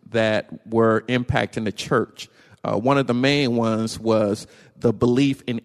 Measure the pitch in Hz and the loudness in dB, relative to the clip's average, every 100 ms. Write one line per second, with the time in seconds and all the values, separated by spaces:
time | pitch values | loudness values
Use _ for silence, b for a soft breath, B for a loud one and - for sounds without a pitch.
0 | - 113 110 107 - - - 113 113 110 | -6 0 0 0 -4 -12 -4 2 4 2
1 | - 127 120 120 110 - 107 - - 127 | 0 -2 0 0 -2 -4 -6 -6 -2 -2
2 | 104 - - b b b - 104 117 139 | -2 -8 -20 b b b -6 -2 0 0
3 | 127 120 135 143 135 120 113 110 110 - | 0 0 2 2 0 0 0 0 -4 -4
4 | 113 110 107 101 - B B - 120 107 | 0 2 2 -2 -6 B B -4 -2 2
5 | 120 123 139 135 - 113 | 2 2 2 0 -6 -8